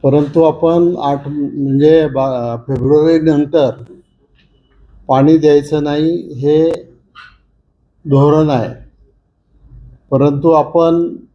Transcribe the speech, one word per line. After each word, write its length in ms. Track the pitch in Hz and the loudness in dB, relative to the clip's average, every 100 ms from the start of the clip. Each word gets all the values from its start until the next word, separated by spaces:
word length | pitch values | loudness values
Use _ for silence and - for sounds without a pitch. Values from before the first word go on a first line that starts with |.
परंतु 400 | 139 143 147 165 | 2 0 0 0
आपण 540 | 160 156 165 170 175 175 | 0 0 0 2 0 -2
आठ, 260 | 143 143 143 | -4 -6 -6
म्हणजे 760 | 147 143 147 139 135 151 160 156 | -8 -8 -6 -2 2 4 4 2
बा-, 500 | 135 135 127 120 117 | -2 -4 -4 -6 -8
फेब्रुवारीनंतर 1120 | 117 135 127 151 156 165 156 147 143 160 139 - 113 - _ _ _ _ _ _ _ _ _ _ - | -8 -4 0 2 2 2 2 0 0 0 0 -4 -16 -20 _ _ _ _ _ _ _ _ _ _ -4
पाणी 280 | 131 139 160 | 2 4 4
द्यायचं 480 | 151 147 147 156 | 4 2 0 -6
नाही 320 | 147 147 160 175 - | -4 -4 -4 -4 -8
हे 400 | 139 139 151 160 165 - _ _ - - _ _ _ _ _ _ _ | -6 0 0 0 -2 -10 _ _ -20 -20 _ _ _ _ _ _ _
धोरण 460 | 151 139 147 151 156 | -2 2 4 2 2
आहे, 240 | 131 110 - - _ _ _ _ _ _ _ _ - - - _ | -2 -4 -12 -20 _ _ _ _ _ _ _ _ -20 -20 -20 _
परंतु 400 | 135 143 143 160 | 0 0 0 2
आपण 680 | 156 151 175 165 170 170 - - | 2 0 0 0 0 -2 -8 -20